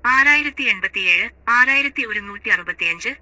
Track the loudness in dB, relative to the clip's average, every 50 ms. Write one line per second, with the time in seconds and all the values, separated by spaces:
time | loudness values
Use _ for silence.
0 | 0 2 2 4 4 4 4 2 0 -4 -6 -4 -2 -2 -2 -2 -4 -6 -6 -2
1 | 0 2 2 2 0 -4 _ _ _ 0 4 4 4 4 4 0 0 -2 -4 -6
2 | -6 -6 -6 -8 -8 -10 -16 -10 -2 -2 -2 -2 -2 -10 -8 -4 -4 -4 -4 -4
3 | -6 -8 -10 -10